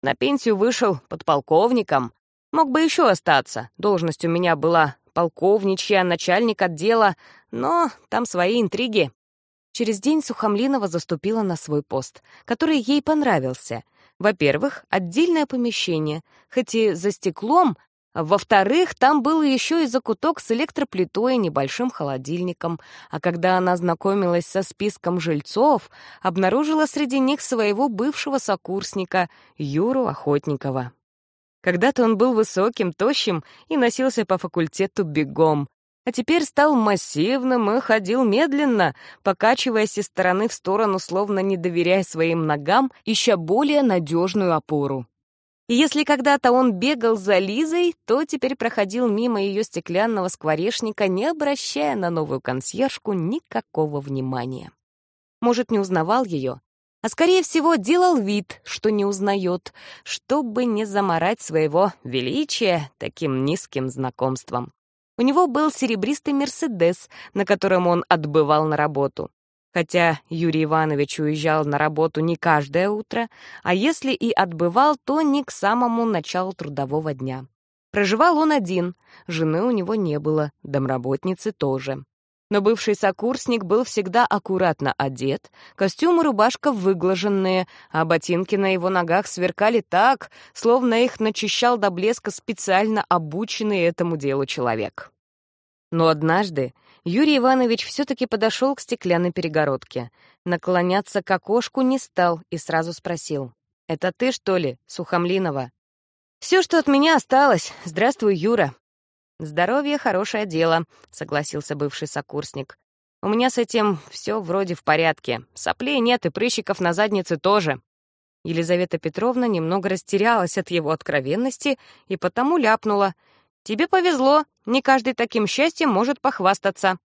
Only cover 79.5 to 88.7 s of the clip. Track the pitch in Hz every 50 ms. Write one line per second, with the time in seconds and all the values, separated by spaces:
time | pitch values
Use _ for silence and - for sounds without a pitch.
79.5 | 156 170 208 247 247 208 180 170 220 220 196 165 147 147 151 156 156 156 151 151
80.5 | _ _ _ - 139 139 135 131 131 127 120 131 135 135 - 185 185 - - 214
81.5 | - _ - 139 135 131 131 135 135 135 139 _ _ _ _ _ _ _ _ _
82.5 | 208 208 196 208 226 208 - 220 208 - - 196 185 - 208 233 262 - - -
83.5 | 240 233 208 170 190 226 254 - - 226 196 185 175 233 240 - - 202 _ -
84.5 | 190 185 185 170 156 _ 143 135 - _ 139 135 135 120 131 135 139 - _ -
85.5 | _ - - - _ - 196 196 - - 302 339 349 339 330 302 247 202 214 240
86.5 | - - - 294 262 208 180 190 196 175 170 185 190 175 185 208 202 196 190 185
87.5 | 185 185 185 _ - - - _ - 160 160 160 170 160 - - 175 170 185 -
88.5 | 208 196 196 190